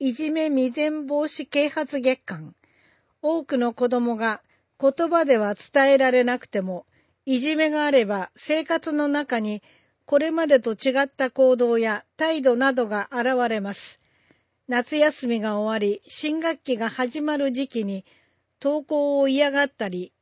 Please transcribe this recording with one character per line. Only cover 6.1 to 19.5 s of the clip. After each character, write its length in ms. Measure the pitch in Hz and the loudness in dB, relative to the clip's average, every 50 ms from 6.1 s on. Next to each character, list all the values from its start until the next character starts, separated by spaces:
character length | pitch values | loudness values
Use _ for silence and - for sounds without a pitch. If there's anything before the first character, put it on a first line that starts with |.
れ 140 | 254 254 247 | 4 4 4
な 120 | 240 247 247 | 2 0 -2
く 60 | - | -4
て 140 | - - 208 | -6 -4 -4
も、 260 | 185 185 185 170 - _ _ _ _ _ _ _ _ | -4 -4 -6 -10 -12 _ _ _ _ _ _ _ _
い 140 | - 262 247 | -2 0 0
じ 160 | 247 302 320 | 2 2 2
め 140 | 302 311 302 | 2 2 2
が 160 | 302 302 302 | 2 0 2
あ 60 | 294 | 4
れ 140 | 277 262 220 | 4 4 4
ば 260 | 196 208 196 185 - _ | 2 0 -4 -4 -6 _
生 300 | - - - 302 311 311 | -10 -4 -2 0 0 0
活 260 | - 330 320 - 330 | 0 -2 -2 -2 -2
の 160 | 302 294 294 294 | -2 -2 0 0
中 320 | 285 294 294 - 262 226 | 0 -2 -2 -2 -2 -2
に 240 | 214 214 208 208 - _ _ _ _ _ _ _ _ | -2 -4 -6 -8 -10 _ _ _ _ _ _ _ _
こ 160 | - 277 285 | 0 2 2
れ 120 | 302 320 | 2 2
ま 140 | 320 330 330 | 0 0 2
で 140 | 302 294 254 | 4 4 4
と 140 | 214 233 220 | 4 2 -6
違 300 | - - 269 247 269 277 | -2 -2 0 0 0 0
っ 40 | 269 | -2
た 240 | _ - 269 254 | _ -4 -4 -2
行 240 | - 262 262 254 254 | 2 4 4 4 4
動 220 | 233 247 233 233 233 | 4 2 2 2 2
や 260 | 226 220 208 208 - _ _ - | 0 0 -2 -4 -8 _ _ -4
態 240 | 311 320 320 311 | -2 0 0 2
度 160 | 254 262 240 233 | 2 2 2 4
な 160 | 262 269 262 | 2 2 2
ど 160 | 247 240 208 | 0 -2 -2
が 180 | 214 208 202 - 262 | -2 -4 -4 -4 -4
現 140 | 247 240 254 262 247 247 226 | -4 -2 0 0 0 0 0
れ 140 | 220 214 | -2 -2
ま 120 | 196 196 196 | -4 -6 -8
す。 280 | - - - - - _ _ _ _ _ _ _ _ _ _ _ _ _ - | -10 -12 -16 -18 -20 _ _ _ _ _ _ _ _ _ _ _ _ _ -4
夏 300 | 247 240 240 - 302 302 | -2 -2 -2 0 0 0
休 300 | 294 311 302 - - 240 | 0 0 -2 -4 -4 -4
み 120 | 233 226 | -4 -2
が 180 | 208 214 208 208 | -2 -4 -4 -4
終 120 | 214 220 | -4 -4
わ 100 | 220 220 | -2 -2
り、 220 | 208 202 208 - - - | -2 -2 -2 -4 -8 -14
新 320 | - - - 302 302 320 | -12 -8 -6 -6 -4 -4
学 200 | 320 330 320 - | -4 -4 -4 -6
期 140 | - 277 254 | -4 -4 -4
が 140 | 208 226 220 | -4 -4 -4
始 320 | - - 254 247 - 311 | -4 -4 -4 -4 -4 -4
ま 160 | 294 302 302 285 | -4 -2 -2 -2
る 160 | 285 277 240 | -2 -2 -2
時 160 | 254 277 254 | -2 -4 -4
期 160 | - 233 214 | -4 -6 -6
に、 180 | 202 196 190 - _ _ _ _ _ _ _ _ _ _ _ - | -6 -6 -10 -12 _ _ _ _ _ _ _ _ _ _ _ -4
登 220 | 277 294 302 285 | -2 -2 -2 -2
校 340 | - 302 294 285 285 285 277 | -2 -2 0 0 2 2 2
を 80 | 277 269 | 2 2
嫌 240 | 262 277 294 285 | 2 2 2 2